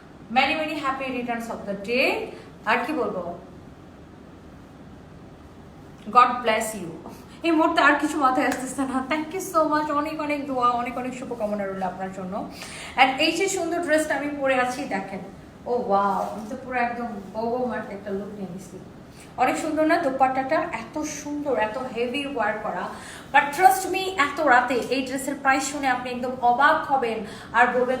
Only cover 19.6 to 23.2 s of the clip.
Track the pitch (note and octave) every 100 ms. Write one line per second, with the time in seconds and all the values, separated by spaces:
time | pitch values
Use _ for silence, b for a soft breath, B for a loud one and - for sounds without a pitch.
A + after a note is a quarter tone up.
19.6 | D#4+ D4+ D#4 E4+ D4 B3+ C4 C4 C4 D#4
20.6 | - - - D#4 D4+ - D4 D4 C#4+ A#3
21.6 | G#3+ G#3+ C4 G#3+ B3 C#4+ C#4 A#3+ G#3 G#3+
22.6 | F#3+ F3 G3+ B B B